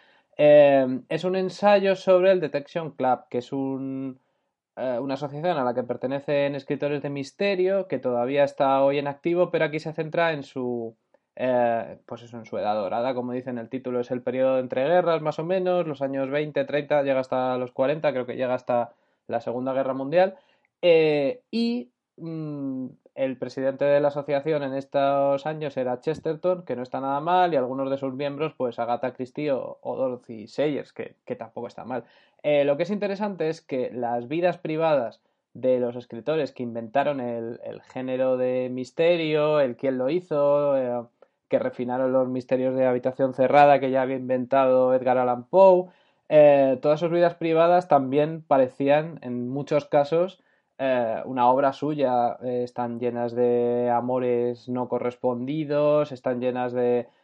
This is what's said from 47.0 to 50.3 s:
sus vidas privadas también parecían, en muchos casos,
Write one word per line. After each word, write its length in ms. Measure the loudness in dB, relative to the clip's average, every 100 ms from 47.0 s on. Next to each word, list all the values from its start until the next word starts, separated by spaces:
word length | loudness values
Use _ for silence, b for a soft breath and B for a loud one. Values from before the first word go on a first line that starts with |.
sus 100 | 0
vidas 240 | 2 2
privadas 540 | 0 0 4 6 4 4
también 520 | 2 4 0 0 -4
parecían, 760 | 0 2 2 0 2 2 2 -10
en 260 | -8 -6 -6
muchos 360 | -6 -2 -2 2
casos, 540 | 0 2 0 0